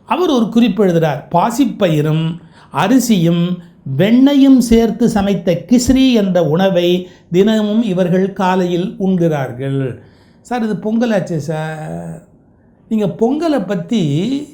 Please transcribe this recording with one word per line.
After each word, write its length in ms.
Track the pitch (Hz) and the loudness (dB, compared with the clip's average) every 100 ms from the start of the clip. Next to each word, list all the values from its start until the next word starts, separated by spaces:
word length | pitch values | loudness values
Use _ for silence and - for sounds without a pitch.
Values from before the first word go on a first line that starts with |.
| - | -6
அவர் 220 | 269 359 | -2 0
ஒரு 200 | 254 208 | 0 0
குறிப்பு 380 | 233 233 190 190 | 2 2 2 0
எழுதுறார். 380 | 165 160 135 - | 0 0 -4 -2
"பாசிப்பயிரும் 1040 | 170 220 233 240 - 185 151 151 160 160 165 - - - | -2 0 0 -2 0 0 0 0 -2 -2 -6 -14 -20 -8
அரிசியும் 880 | 135 190 262 - 196 165 175 175 175 - _ 139 135 | -2 2 2 2 2 2 2 -2 -4 -12 _ -6 -2
வெண்ணையும் 640 | 202 240 269 285 277 262 | 2 4 4 6 6 6
சேர்த்து 480 | - 226 226 - 233 | 4 4 2 2 0
சமைத்த 540 | 208 196 190 185 170 - | 2 0 -2 -2 -2 2
கிஸ்ரி 460 | 240 - 262 262 | 2 4 2 4
என்ற 320 | 233 196 180 | 2 2 2
உணவை 640 | 156 165 190 175 175 180 180 - - | 2 2 2 2 2 0 -4 -16 -2
தினமும் 500 | 175 220 220 208 220 | 2 2 2 0 0
இவர்கள் 500 | 226 175 175 185 190 | 0 0 0 0 0
காலையில் 600 | 202 185 185 175 175 208 - | -2 -2 0 0 -2 -4 -4
உண்கிறார்கள்." 1040 | 190 185 170 147 123 123 135 139 131 107 - _ _ _ | -2 0 0 -2 -4 -6 -6 -4 -4 -8 -16 _ _ _
சார், 220 | - 247 | -8 -6
இது 120 | 220 | -4
பொங்கலாச்சே 640 | 202 214 226 240 202 - 160 | -4 -4 -2 0 -2 -4 -6
சார். 840 | 143 156 156 156 160 170 170 165 - _ _ _ _ _ - | -6 -6 -8 -10 -10 -10 -12 -14 -18 _ _ _ _ _ -6
நீங்க 180 | 220 202 | -4 -2
பொங்கலை 600 | - 226 302 339 269 185 | 0 -2 0 -2 -2 -2
பத்தி 760 | 190 170 226 151 147 214 277 294 | -6 -4 -2 0 -2 -2 -4 -8